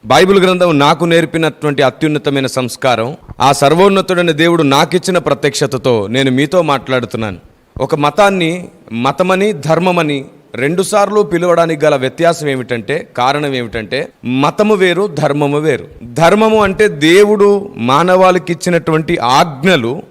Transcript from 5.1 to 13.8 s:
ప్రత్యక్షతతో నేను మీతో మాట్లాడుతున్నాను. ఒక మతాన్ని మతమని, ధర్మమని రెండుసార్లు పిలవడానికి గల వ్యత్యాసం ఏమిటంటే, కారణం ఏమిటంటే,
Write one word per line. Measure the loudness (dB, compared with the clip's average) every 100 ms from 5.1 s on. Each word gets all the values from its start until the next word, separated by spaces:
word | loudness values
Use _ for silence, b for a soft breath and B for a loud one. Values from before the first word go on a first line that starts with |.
| -2
ప్రత్యక్షతతో | -2 -2 -2 -2 -4 -2 -2 -2 -2
నేను | -2 0
మీతో | 0 0 0
మాట్లాడుతున్నాను. | 0 -4 -2 -4 -4 -8 -8 -10 -18 _ _ -8
ఒక | -4
మతాన్ని | 0 0 2 2 2 -4 -6 -12 -20 -12
మతమని, | -4 -4 -2 0 0 0
ధర్మమని | -2 -2 0 2 0 -2 -4 -8 -20 _
రెండుసార్లు | -6 -2 -2 -2 0 2 0
పిలవడానికి | 0 0 2 2 2 0 0
గల | 0
వ్యత్యాసం | -2 0 0 0 -4
ఏమిటంటే, | -4 -4 -8 -6 -8 -6 -2
కారణం | -2 0 -4
ఏమిటంటే, | -4 -6 -8